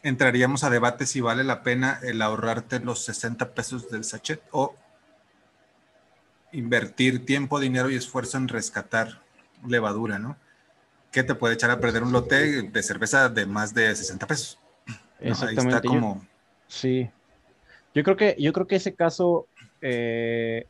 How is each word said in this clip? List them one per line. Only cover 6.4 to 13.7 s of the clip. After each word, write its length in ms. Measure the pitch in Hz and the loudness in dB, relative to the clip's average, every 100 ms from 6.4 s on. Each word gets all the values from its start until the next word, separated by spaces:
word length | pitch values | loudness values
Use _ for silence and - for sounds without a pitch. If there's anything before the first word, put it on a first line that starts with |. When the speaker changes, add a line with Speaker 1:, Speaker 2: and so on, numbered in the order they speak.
| _ | _
Speaker 1:
invertir 760 | 156 117 120 107 - 127 127 127 | -8 0 0 0 2 2 2 0
tiempo, 340 | 139 139 143 | 0 0 0
dinero 300 | 135 127 127 | 0 2 0
y 60 | 131 | -2
esfuerzo 420 | - 131 117 135 | -4 -6 -4 -4
en 100 | 127 | -4
rescatar 720 | 117 104 104 - 110 110 - _ _ _ _ 123 | -4 -6 -8 -2 -2 -2 -6 _ _ _ _ -2
levadura, 520 | 120 107 104 113 101 | 0 0 -2 -4 -4
¿no? 180 | 113 147 _ _ _ _ _ _ _ | -8 -12 _ _ _ _ _ _ _
¿Qué 100 | - | -2
te 120 | 127 | 0
puede 180 | 123 120 | 0 2
echar 160 | 113 120 | 2 2
a 100 | 120 | 2
perder 220 | 117 113 | 2 0
un 100 | 120 | 2
lote 500 | 123 95 135 151 143 | 2 4 2 4 0
de 200 | 101 107 | -2 -4
cerveza 460 | - 95 110 139 127 | -4 -4 2 4 4
de 160 | 110 | 4
más 300 | 98 101 107 | -2 -2 -2